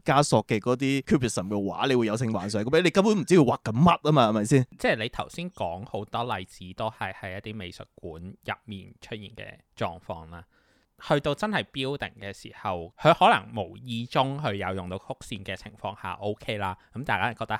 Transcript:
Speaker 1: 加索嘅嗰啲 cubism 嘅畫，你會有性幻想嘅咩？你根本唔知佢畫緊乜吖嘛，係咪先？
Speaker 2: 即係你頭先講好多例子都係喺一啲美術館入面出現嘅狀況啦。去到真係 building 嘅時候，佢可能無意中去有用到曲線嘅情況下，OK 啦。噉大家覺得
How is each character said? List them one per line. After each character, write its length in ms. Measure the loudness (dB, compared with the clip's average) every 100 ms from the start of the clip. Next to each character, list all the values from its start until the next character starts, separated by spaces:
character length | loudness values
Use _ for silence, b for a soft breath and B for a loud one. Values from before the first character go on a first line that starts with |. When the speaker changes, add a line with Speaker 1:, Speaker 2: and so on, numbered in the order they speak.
| 2
Speaker 1:
加 180 | 4
索 220 | 6 4 2
嘅 120 | 0
嗰 160 | 0 0
啲 240 | 0 0
cubism 440 | 2 2 2 -2 -4
嘅 60 | -2
畫， 320 | -2 -2 2
你 60 | 2
會 100 | 2
有 100 | 0
性 160 | -2
幻 180 | -2 -2
想 140 | -2
嘅 80 | 2
咩？ 100 | 2
你 80 | 4
根 140 | 4
本 100 | 4 4
唔 60 | 6
知 100 | 6
佢 60 |
畫 180 | 6 2
緊 120 | 0
乜 260 | 6 6 6
吖 80 | 4
嘛， 160 | 6 6
係 20 |
咪 140 | 4 4
先？ 220 | 4 4 0
Speaker 2:
即 80 | 0
係 80 | 0
你 140 | -2
頭 180 | -6 -8
先 240 | -8 -12
講 340 | -6 -6 -6 -8
好 200 | -8 -6
多 320 | -6 -4 -6
例 80 | -10
子 140 | -16 -14 -8
都 100 | -6
係 240 | -6 -8
喺 240 | -8 -12 -10
一 40 | -10
啲 40 | -12
美 140 | -12
術 120 | -14 -20 _
館 260 | -14 -12
入 300 | -14 -12 -10 -10 -10
面 280 | -14 -14 -20
出 140 | -16 -14
現 80 | -14 -16
嘅 220 | -18 -18 _ -8
狀 240 | -8 -6
況 300 | -12 -12 -12
啦。 160 | -18 -20 _ _ _ _ _ -2
去 120 | 0
到 140 | 0
真 160 | -4 -2
係 140 | -4
building 500 | -4 -6 -6 -6 -8 -10
嘅 100 | -14
時 220 | -14 -16 -10
候， 320 | -6 -6 -8 0
佢 140 | 2
可 140 | 6 6
能 180 | 4 0 -8
無 200 | -8 -10
意 300 | -10 -10 -4
中 360 | -2 -2 -2
去 140 | -4 -4
有 160 | -4 -6
用 120 | -6
到 100 | -8
曲 60 | -10 -14
線 220 | -12 -12
嘅 120 | -10 -12
情 160 | -12 -12
況 180 | -10 -8
下， 120 | -10
OK 460 | -6 -6 -6 -6 -4
啦。 180 | -4 -6 _
噉 100 | -10
大 140 | -4 0
家 160 | -2
覺 120 | -4
得 80 | -6